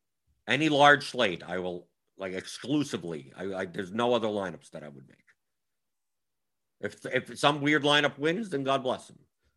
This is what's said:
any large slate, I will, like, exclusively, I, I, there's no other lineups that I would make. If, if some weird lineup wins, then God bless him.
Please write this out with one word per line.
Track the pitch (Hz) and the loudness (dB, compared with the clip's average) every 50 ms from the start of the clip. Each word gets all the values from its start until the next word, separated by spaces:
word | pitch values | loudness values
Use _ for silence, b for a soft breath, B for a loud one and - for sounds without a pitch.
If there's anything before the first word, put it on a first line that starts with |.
| _ _ _ _ _ _ _ _ _ 107 | _ _ _ _ _ _ _ _ _ -2
any | 120 139 160 156 | 0 2 2 2
large | 151 139 143 147 143 139 139 - | 6 8 8 8 8 8 4 -6
slate, | - 123 120 98 87 80 - | -2 0 0 0 0 -2 -6
I | 82 90 92 | -6 -6 -4
will, | 90 90 87 90 - _ _ _ _ _ _ - | -4 -4 -6 -8 -12 _ _ _ _ _ _ -10
like, | 95 95 92 | -8 -6 -6
exclusively, | 92 - - - - - 113 147 151 143 143 - 101 85 85 82 73 67 - - - | -8 -8 -10 -14 -14 -6 -2 0 0 0 -2 -4 -8 -6 -6 -8 -8 -10 -14 -14 -10
I, | 92 98 95 | -10 -8 -6
I, | 92 98 | -6 -6
there's | 90 85 104 98 90 | -6 -6 -8 -8 -6
no | 98 113 120 123 123 | -2 -2 0 2 2
other | 117 113 107 | 2 2 0
lineups | 104 104 95 90 80 76 - - | -2 -2 -4 -4 -6 -10 -16 -16
that | - 78 73 | -16 -16 -16
I | 73 | -16
would | 71 67 67 - | -18 -18 -20 -20
make. | - _ _ _ - _ _ _ _ _ _ _ _ _ _ _ _ _ _ _ _ _ _ _ _ _ _ _ _ _ _ _ _ _ | -20 _ _ _ -20 _ _ _ _ _ _ _ _ _ _ _ _ _ _ _ _ _ _ _ _ _ _ _ _ _ _ _ _ _
If, | - 104 - - - | -10 -10 -10 -10 -12
if | - - 127 - - 120 - | -4 -4 -4 -4 -4 -10 2
some | - 143 147 147 | 2 2 2 4
weird | 139 147 151 147 135 | 0 2 2 2 4
lineup | 147 147 147 147 139 - 135 | 4 4 4 4 2 0 0
wins, | 143 160 170 220 226 190 | -2 -2 0 -2 -4 -4
then | - 139 135 | -4 -4 -2
God | 131 139 135 123 | 0 0 0 0
bless | 127 110 92 - - | -2 -4 -4 -6 -16
him. | - - _ _ _ _ _ _ _ | -20 -20 _ _ _ _ _ _ _